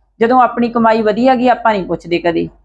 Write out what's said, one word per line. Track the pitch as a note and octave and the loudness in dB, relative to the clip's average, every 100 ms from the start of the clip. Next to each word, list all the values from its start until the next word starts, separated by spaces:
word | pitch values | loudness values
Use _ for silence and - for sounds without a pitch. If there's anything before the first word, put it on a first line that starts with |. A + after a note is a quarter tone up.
| _ _ | _ _
ਜਦੋਂ | A3+ B3+ | 0 2
ਆਪਣੀ | A#3+ B3 A#3 | 2 0 -4
ਕਮਾਈ | A#3 A3+ A3+ | 0 0 2
ਵਧੀਆ | G#3+ G#3 B3+ | 0 0 2
ਗਈ | B3+ B3 | 2 2
ਆਪਾਂ | A3+ A3+ | 0 0
ਨਹੀਂ | G#3 E3+ | -2 -4
ਪੁੱਛਦੇ | E3 F3 E3+ | -8 -4 -4
ਕਦੇ। | E3+ E3 E3+ - | -2 -2 -6 -10